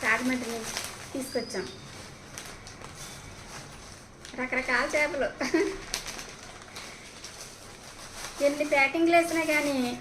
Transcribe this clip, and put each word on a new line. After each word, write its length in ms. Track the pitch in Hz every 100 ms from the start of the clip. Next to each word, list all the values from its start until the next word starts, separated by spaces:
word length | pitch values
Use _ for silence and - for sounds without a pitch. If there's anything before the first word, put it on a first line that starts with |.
| 233
రాజమండ్రి 420 | 226 247 254 226 226
నుంచి 180 | 220 - - - -
తీసుకొచ్చాం 540 | 277 262 247 - 196 185 - - - - - - - - - - - - - - - - - - - - - - - - - - -
రకరకాల 480 | 254 254 254 247 285 302
చేపలు. 340 | 294 311 226 - 262 320 392 381 - - - - - - - - - - - - - - - - - - - - - - - - - - 285
ఎన్ని 180 | 285 294 285
ప్యాకింగ్లు 400 | 269 330 330 339
వేసినా 260 | 330 330 311
కానీ 260 | 302 294 277 247 247